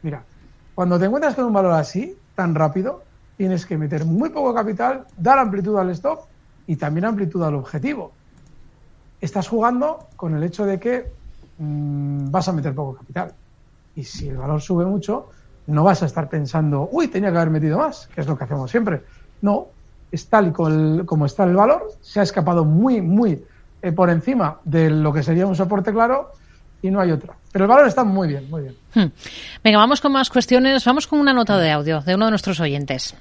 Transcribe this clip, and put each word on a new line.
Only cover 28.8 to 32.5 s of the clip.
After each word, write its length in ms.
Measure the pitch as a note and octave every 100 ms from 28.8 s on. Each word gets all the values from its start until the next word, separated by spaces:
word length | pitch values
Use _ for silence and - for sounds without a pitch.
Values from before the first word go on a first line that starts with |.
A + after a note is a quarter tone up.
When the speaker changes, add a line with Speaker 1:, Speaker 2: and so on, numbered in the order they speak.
| -
Speaker 2:
Hmm. 180 | A3+ F3 - - - - -
Venga, 160 | A3 G#3+
vamos 220 | A3+ C#4+
con 120 | D4
más 180 | C4+ B3+
cuestiones. 540 | B3+ - B3+ C4 C4
Vamos 220 | A#3+ C4+ -
con 120 | D4
una 140 | C#4+
nota 260 | B3+ A3+ G3+
de 120 | D#3+
audio 300 | D3+ D3 D#3+
de 140 | C#3+
uno 120 | F#3+ A3
de 40 |
nuestros 300 | G#3 -